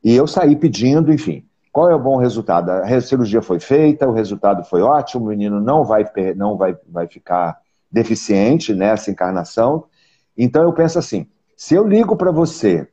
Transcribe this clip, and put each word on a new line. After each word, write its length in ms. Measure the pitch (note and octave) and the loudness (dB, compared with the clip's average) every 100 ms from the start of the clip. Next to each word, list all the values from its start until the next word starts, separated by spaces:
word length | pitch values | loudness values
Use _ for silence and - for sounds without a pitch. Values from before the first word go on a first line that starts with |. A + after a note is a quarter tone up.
E 120 | A2 | 4
eu 120 | A#2+ D3+ | 4 4
saí 300 | - E3 C#3+ | 2 2 4
pedindo, 560 | D#3+ G2+ B2 D3 D#3 | 2 0 0 2 2
enfim. 320 | D3+ - D#2+ - _ _ | 0 -2 -10 -14 _ _
Qual 180 | C#3+ F3 | 0 2
é 40 | |
o 40 | D#3+ | 2
bom 180 | C3 C3 | 0 0
resultado? 540 | B2 A2 G#2 F2 F2 | 0 -2 -2 -2 0
A 140 | F#2 | -4
re-, 160 | F#2+ B2+ | -2 -2
cirurgia 420 | A#2+ C3+ A2+ A2 | 0 -2 0 -2
foi 160 | - F2 | -2 -6
feita, 500 | - C#3 D#3 D3+ C3+ | 0 2 2 2 0
o 40 | |
resultado 500 | A2+ G#2 G2+ G2+ G2 | 0 -4 -2 0 -2
foi 160 | E2 F2+ | -2 0
ótimo, 440 | G#2+ D3 C3+ B2+ | 2 0 -2 -6
o 40 | A2 | -6
menino 320 | G#2 G#2 G#2 | -4 -4 -2
não 240 | G#2+ D3+ | 0 0
vai 200 | C3+ A2 | 2 0
per-, 320 | G#2 - F#2 F2+ | 0 -4 -4 -2
não 200 | G2+ G2+ | -4 -2
vai, 200 | F#2+ F2 _ | -2 -4 _
vai 180 | E2+ E2+ | -10 -10
ficar 500 | - - F2+ F2 D#2+ _ _ _ | -12 -6 -4 -2 -6 _ _ _
deficiente 840 | G#2 A2+ A2 - G2 G#2+ D#3+ - | -4 -2 -4 -2 0 2 0 -2
nessa 360 | G2 G2 A2 - | -2 0 0 -4
encarnação. 760 | G2 F2+ F#2 E2+ - A#2 D#3 - _ _ _ _ - | -6 -4 -4 -6 -2 0 0 -8 _ _ _ _ -4
Então 260 | B2 D3+ | 0 2
eu 100 | E3+ | 2
penso 260 | E3+ E3 E3+ | 2 0 0
assim: 280 | - G2+ - _ _ _ | -4 -8 -8 _ _ _
se 180 | - | 0
eu 120 | F3+ G#3+ | 2 4
ligo 280 | G#3 G#3+ | 2 2
pra 160 | G#3+ F#3 | 0 0
você 580 | D#3+ E3 - G#2+ E2+ C2+ | 0 -2 0 0 0 -4